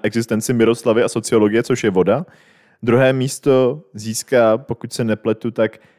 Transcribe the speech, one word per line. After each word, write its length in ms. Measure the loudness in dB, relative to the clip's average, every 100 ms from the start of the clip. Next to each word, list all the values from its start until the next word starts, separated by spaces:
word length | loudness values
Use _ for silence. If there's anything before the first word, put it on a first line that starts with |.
existenci 500 | -2 -4 -4 -4 -2
Miroslavy 500 | 2 2 2 0 0
a 60 | 0
sociologie, 540 | -2 0 2 2 0
což 200 | -2 -2
je 60 | 0
voda. 360 | 0 0 0 -4 _ _ _ _ -8
Druhé 300 | 0 2 2
místo 680 | 2 -4 -2 2 4 2 -2 -12
získá, 640 | -14 -10 -10 0 2 4 2
pokud 360 | -4 -12 -10
se 100 | -6
nepletu, 480 | -4 -2 -4 -4 -6
tak 260 | -2 -2 -4 _